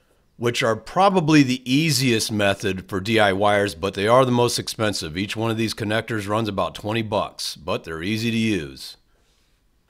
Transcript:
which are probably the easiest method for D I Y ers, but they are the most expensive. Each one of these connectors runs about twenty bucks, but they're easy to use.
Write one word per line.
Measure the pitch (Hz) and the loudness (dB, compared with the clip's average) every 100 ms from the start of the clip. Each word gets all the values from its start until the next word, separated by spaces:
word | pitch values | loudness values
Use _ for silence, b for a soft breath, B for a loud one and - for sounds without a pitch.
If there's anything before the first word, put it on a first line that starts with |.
| _ _ _ - | _ _ _ -6
which | 120 120 | -2 0
are | 120 113 | 0 -2
probably | - 180 196 190 156 156 | -2 2 4 4 6 6
the | 127 127 127 | 6 2 0
easiest | 135 160 123 131 113 - | 2 2 2 2 2 0
method | 107 101 98 101 92 - | 0 0 0 -2 -4 -6
for | 95 | -6
D | 98 110 | 0 2
I | 101 | 4
Y | 95 104 104 | 4 2 2
ers, | 101 | 0
but | 80 98 98 | -2 -6 -2
they | 104 | 4
are | 123 | 4
the | 127 | 4
most | 123 120 - | 2 2 -2
expensive. | 95 - 107 - 82 82 | -6 -2 -2 -2 -4 -4
Each | 101 107 | -4 -4
one | 113 | -2
of | 110 | -2
these | 110 | -4
connectors | - 104 110 - 110 98 | -4 -4 -2 -2 -6 -2
runs | 107 110 | -2 -2
about | 98 85 - | -2 -4 -6
twenty | 104 113 | -6 -4
bucks, | 110 104 80 - - - | -2 -2 -4 -8 -12 -10
but | 76 117 82 | -6 -6 -6
they're | 80 | -8
easy | 90 110 117 | -4 -2 -2
to | 113 | 0
use. | 113 95 69 65 - - _ _ _ _ _ _ _ _ | 0 -2 -4 -12 -18 -20 _ _ _ _ _ _ _ _